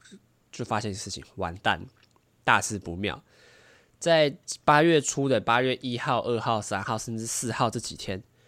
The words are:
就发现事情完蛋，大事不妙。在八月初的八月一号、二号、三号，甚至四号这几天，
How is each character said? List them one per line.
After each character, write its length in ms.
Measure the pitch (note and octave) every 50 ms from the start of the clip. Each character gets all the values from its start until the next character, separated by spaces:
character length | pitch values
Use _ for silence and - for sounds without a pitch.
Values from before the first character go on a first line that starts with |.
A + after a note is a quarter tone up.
| _ - F#2+ - _ _ _ _ _ _
就 120 | - - A#2
发 160 | - A2 G#2
现 140 | G#2+ G#2+ F#2
事 160 | G2+ - G2
情 140 | - - - - -
完 180 | F#2+ F#2 E2+ F2
蛋， 280 | G2 - A2 F#2 D#2+ - - _ _ _ _ _ _ _ _ _ _ -
大 160 | C3 A2+ G2
事 180 | - - G#2+ G2
不 160 | - F2 E2+
妙。 260 | F#2 G#2 F#2+ - - - _ _ _ _ _ _ _ _ _ _ _ _ _ _ -
在 380 | - E3+ E3 D#3 D3+ C#3+ C#3 - _ - - - -
八 200 | D3 D3 D3 E3
月 160 | E3+ D#3+ D3
初 280 | C3 - - C#3 C#3 C3+
的 120 | B2+ G#2
八 200 | - A#2 A#2 B2
月 160 | C3 C3 B2+ -
一 160 | - B2+ A#2+ A#2
号、 220 | - C#3+ B2+ A2+
二 180 | - B2 A#2+ A2
号、 240 | - A#2+ A2+ G#2+
三 180 | - - G#2 F#2+
号， 160 | G2+ - A2+
甚 220 | A2 - A#2+ A2+ A2
至 80 | A2+
四 240 | A#2 - - C3+ A2+
号 180 | A2 - B2+ A2
这 120 | - A#2
几 160 | - - -
天， 260 | - - - F#2+ G2 - _ _ _ _